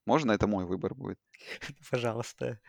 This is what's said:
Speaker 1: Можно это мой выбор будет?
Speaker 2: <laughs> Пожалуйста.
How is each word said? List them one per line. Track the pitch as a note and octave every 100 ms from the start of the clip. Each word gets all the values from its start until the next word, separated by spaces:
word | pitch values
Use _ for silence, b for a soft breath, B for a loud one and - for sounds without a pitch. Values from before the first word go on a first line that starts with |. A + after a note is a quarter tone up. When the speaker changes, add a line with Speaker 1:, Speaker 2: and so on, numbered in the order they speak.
| -
Speaker 1:
Можно | D3 C3
это | G2+ G#2
мой | G2+ F2+
выбор | F#2+ F#2+ -
будет? | G2 - _
Speaker 2:
<laughs> | - - - - - -
Пожалуйста. | B2 A#2 A2+ - - B2 A#2